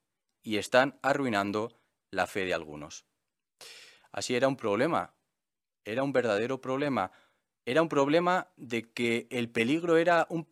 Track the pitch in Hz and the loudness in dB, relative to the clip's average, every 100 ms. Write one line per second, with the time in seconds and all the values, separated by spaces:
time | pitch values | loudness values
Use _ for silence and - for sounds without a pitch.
0 | _ _ _ _ - 104 - 127 135 - | _ _ _ _ -4 -4 2 4 4 0
1 | 131 143 131 104 101 104 117 - _ _ | -2 0 0 0 0 -2 -6 -10 _ _
2 | _ 95 87 104 92 85 78 76 76 - | _ -4 -2 -2 -4 -4 -6 -14 -14 -18
3 | _ _ _ _ _ _ - - - - | _ _ _ _ _ _ -20 -20 -20 -20
4 | _ - - 123 135 123 113 101 147 127 | _ -10 -4 0 0 0 -2 0 0 0
5 | 87 _ _ _ _ _ _ _ - 117 | -4 _ _ _ _ _ _ _ -8 -4
6 | 139 131 117 104 120 131 127 131 147 120 | 0 0 0 0 0 -4 -4 -4 -2 -2
7 | 92 - _ _ _ _ - 135 165 143 | -4 -8 _ _ _ _ 0 0 2 2
8 | 139 165 175 185 - _ 120 117 113 - | 4 4 2 0 -2 _ -6 -6 -6 -2
9 | 120 117 - 127 117 117 113 160 175 165 | 0 0 -2 -6 -4 0 0 0 4 4
10 | 170 170 151 170 156 | 6 4 2 -4 -8